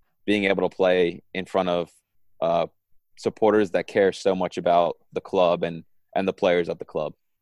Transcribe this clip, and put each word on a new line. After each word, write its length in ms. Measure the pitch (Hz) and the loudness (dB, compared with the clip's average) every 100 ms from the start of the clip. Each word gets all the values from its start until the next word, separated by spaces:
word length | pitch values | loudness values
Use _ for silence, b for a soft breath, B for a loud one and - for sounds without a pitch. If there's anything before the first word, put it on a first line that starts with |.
| _ _ | _ _
being 200 | - 104 | -2 0
able 220 | 98 92 90 | 2 0 -2
to 60 | |
play 480 | - 92 92 87 87 - | 0 2 2 0 -2 -10
in 100 | 95 87 | -10 -4
front 220 | 98 92 | -2 0
of, 220 | 87 82 _ _ _ _ - | -2 -4 _ _ _ _ -6
uh, 260 | 82 85 80 _ _ _ _ - | -2 -2 -4 _ _ _ _ -8
supporters 520 | 113 - 110 107 98 | -6 0 2 2 2
that 140 | 90 - | -2 -2
care 260 | 113 95 | 0 0
so 220 | - 98 | 0 -2
much 220 | 92 90 - | -2 -2 -4
about 380 | 87 87 85 - _ | 0 2 2 -2 _
the 80 | - | -12
club 420 | - 95 87 87 | -4 0 2 2
and, 200 | 85 82 - _ _ | -4 -8 -16 _ _
and 120 | - 95 | -4 -4
the 40 | |
players 360 | - 98 87 85 | 0 0 2 0
at 100 | 85 | -6
the 60 | |
club. 300 | - 80 76 - _ _ | -10 -8 -8 -10 _ _